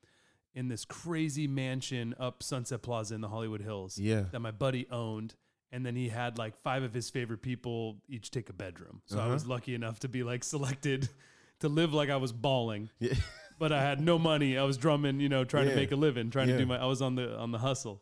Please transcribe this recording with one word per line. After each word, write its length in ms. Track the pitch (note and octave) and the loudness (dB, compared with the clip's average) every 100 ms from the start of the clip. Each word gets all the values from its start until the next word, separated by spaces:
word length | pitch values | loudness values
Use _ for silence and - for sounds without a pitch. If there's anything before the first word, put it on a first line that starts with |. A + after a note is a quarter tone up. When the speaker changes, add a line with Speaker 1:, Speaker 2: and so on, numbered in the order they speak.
| _ _ _ _ _ | _ _ _ _ _
Speaker 1:
in 140 | C3 B2+ | -6 -4
this 160 | A2 | -4
crazy 640 | - - E3 E3 D#3+ C#3 D3+ | -8 -12 -6 -2 0 0 -2
mansion 680 | C3+ C3 C3 - B2+ A#2 - | 0 -2 -4 -4 -4 -4 -4
up 240 | B2+ - | -6 -6
Sunset 400 | - C3 A#2+ A#2+ | -6 -6 -4 -6
Plaza 320 | A#2+ A#2 G#2+ | -4 -4 -4
in 60 | A2 | -6
the 80 | G#2+ | -6
Hollywood 320 | A2 A2+ G#2+ | -4 -4 -6
Hills 380 | G#2 G#2 F#2+ - | -6 -8 -8 -2
Speaker 2:
Yeah. 280 | G#2 A2 F#2+ | 2 2 2
Speaker 1:
that 80 | A#2 | -4
my 100 | A#2 | -6
buddy 340 | G#2+ C3+ B2+ B2 | -2 0 0 -4
owned. 440 | A#2+ A2+ A2 A2 - _ _ _ | -6 -4 -6 -8 -12 _ _ _
And 120 | B2+ | -8
then 120 | B2+ B2 | -4 -2
he 120 | B2 | -2
had, 300 | A#2 B2 A#2 | -2 -4 -4
like, 180 | A2 - | -6 -6
five 220 | C#3 C3 | -4 -2
of 100 | C3 | -2
his 160 | A#2+ A2+ | -4 -4
favorite 320 | C3+ A#2 A2+ | -6 -4 -6
people 580 | B2+ A#2+ B2 A#2 A2+ G#2 - | -6 -6 -4 -4 -4 -8 -12
each 220 | B2+ - | -12 -8
take 180 | B2+ - | -8 -8
a 40 | |
bedroom. 500 | F#2+ F#2+ F2+ - G2+ | -10 -12 -12 -16 -18
So 140 | - G#2 | -6 -2
I 60 | |
Speaker 2:
Uh-huh. 80 | A2+ | 0
Speaker 1:
was 120 | B2+ B2 | 0 -2
lucky 280 | B2 C3 | -4 -4
enough 240 | A#2+ A2+ A2+ | -4 -4 -6
to 80 | C3 | -6
be, 140 | B2 | -4
like, 220 | A#2+ B2 | -2 -4
selected 640 | - D3+ C3+ C3+ D3 C3+ C3 - - | -4 -4 -2 -2 0 0 0 -6 -20
<laughs> 260 | - _ - | -20 _ -4
to 80 | D#3 | 0
live 240 | D3 E3 | 4 4
like 160 | D3+ C#3+ | 4 2
I 80 | C#3 | 2
was 160 | B2+ | 0
balling. 560 | A#2 C#3 C3 A#2 G#2 A2 - | 0 2 4 2 -2 -6 -2
Speaker 2:
Yeah. 140 | A#2+ C3 - - - - | 0 2 0 -4 -18 -2
Speaker 1:
But 140 | D#3 | 2
I 100 | D3 | 4
had 180 | C#3 C#3 | 2 4
no 160 | D#3+ E3 | 6 6
money. 380 | E3 D3+ C#3+ C3 | 6 6 4 4
I 60 | |
was 160 | C#3 C3 | 2 4
drumming, 400 | D3+ D3 D3 C#3 | 4 4 4 2
you 100 | C#3+ | 4
know, 160 | C3+ | 4
trying 200 | B2 D3 | 4 4
Speaker 2:
Yeah. 60 | C#3 | 4
Speaker 1:
to 20 | C3+ | 4
make 140 | C#3 | 2
a 60 | C#3 | 4
living, 340 | D3+ A#2+ A2+ | 4 4 0
trying 160 | C3+ C3 | 2 4
to 60 | |
Speaker 2:
Yeah. 60 | B2+ | 4
Speaker 1:
do 60 | B2+ | 4
my, 120 | B2 | 2
I 80 | B2+ | 0
was 160 | B2+ | 0
on 140 | C3 B2+ | 0 0
the, 200 | A#2+ A2 | -2 -4
on 140 | A#2 | -4
the 80 | A#2 | -2
hustle. 420 | B2+ B2+ A#2 G2+ | 0 0 -4 -10